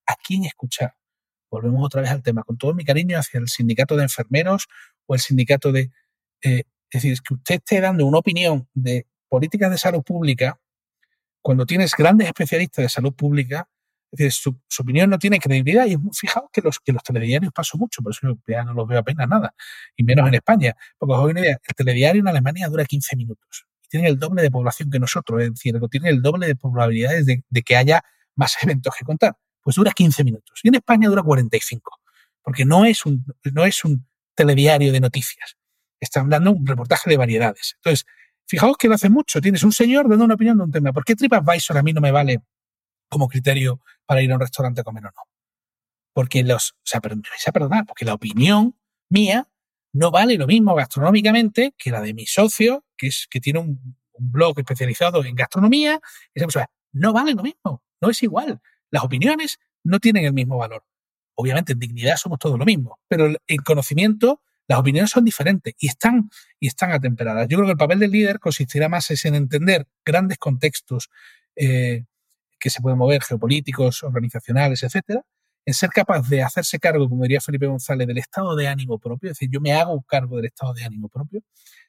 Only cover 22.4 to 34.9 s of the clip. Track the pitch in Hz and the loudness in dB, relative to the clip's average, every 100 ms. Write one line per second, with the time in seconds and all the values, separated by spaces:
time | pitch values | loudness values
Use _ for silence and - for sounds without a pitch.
22.4 | 131 175 165 156 143 143 - 131 113 110 | 0 -2 -4 -2 -2 -4 -4 -6 -6 -12
23.4 | _ - - _ _ 156 170 135 156 185 | _ -20 -20 _ _ 0 2 2 0 0
24.4 | 151 127 123 - 147 135 123 110 - 113 | 0 0 -2 -4 -4 -2 -2 -4 -4 -2
25.4 | 120 113 123 117 117 139 170 135 139 180 | -2 -4 -4 -4 -4 -2 0 2 2 0
26.4 | 170 135 131 123 117 113 123 165 139 127 | -2 -4 -4 0 0 0 0 0 0 0
27.4 | - 117 - 123 135 165 - _ _ - | -2 -4 2 2 4 2 0 _ _ -2
28.4 | 135 - 147 139 123 - 123 156 214 - | -2 0 0 0 -4 -8 -6 0 0 0
29.4 | _ _ 143 180 202 - 170 139 131 110 | _ _ -2 2 2 4 2 4 0 -2
30.4 | - - 220 254 - 226 214 196 156 135 | -10 0 2 2 4 4 4 2 2 2
31.4 | 117 110 - 120 - - _ _ _ _ | 2 -2 -4 -10 -14 -20 _ _ _ _
32.4 | - 131 135 170 233 208 156 135 135 - | -8 0 4 6 6 4 0 -2 -4 -8
33.4 | 143 143 185 - 160 135 - _ _ - | -6 2 2 2 0 -2 -4 _ _ 2
34.4 | 147 139 147 147 143 | 4 6 6 6 4